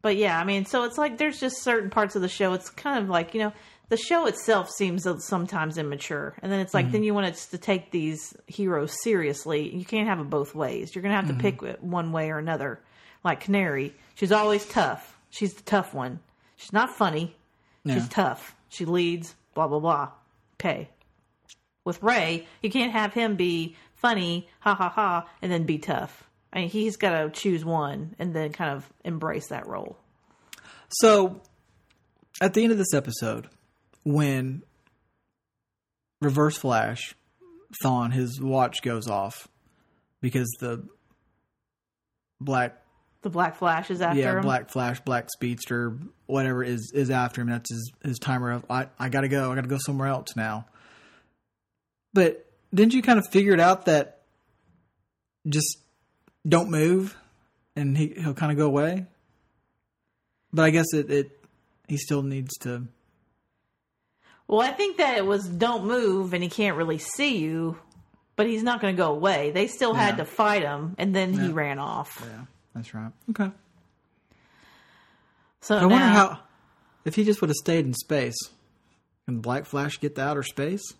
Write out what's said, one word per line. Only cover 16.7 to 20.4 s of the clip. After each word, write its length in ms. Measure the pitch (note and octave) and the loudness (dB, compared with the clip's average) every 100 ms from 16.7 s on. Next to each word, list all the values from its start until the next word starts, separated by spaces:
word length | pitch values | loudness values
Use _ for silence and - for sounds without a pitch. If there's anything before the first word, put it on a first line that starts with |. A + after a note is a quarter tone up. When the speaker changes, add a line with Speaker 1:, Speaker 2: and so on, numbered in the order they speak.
Speaker 1:
not 160 | G3+ B3 - | 0 0 0
funny. 400 | F#3+ D#3 E3 - _ _ _ _ | 0 0 -4 -8 _ _ _ _
Speaker 2:
Yeah. 120 | D3 B2+ | -2 -2
Speaker 1:
She's 120 | B2 | 0
tough. 460 | - F3+ A#2+ - _ _ | 0 0 0 -12 _ _
She 160 | - E3 | -8 -2
leads, 480 | F3 E3+ E3+ E3 - _ | 0 0 -2 -8 -18 _
blah, 140 | - D#3 | -2 0
blah, 120 | D3+ | 0
blah. 300 | D#3+ D3 C3+ - _ _ | 2 0 -2 -10 _ _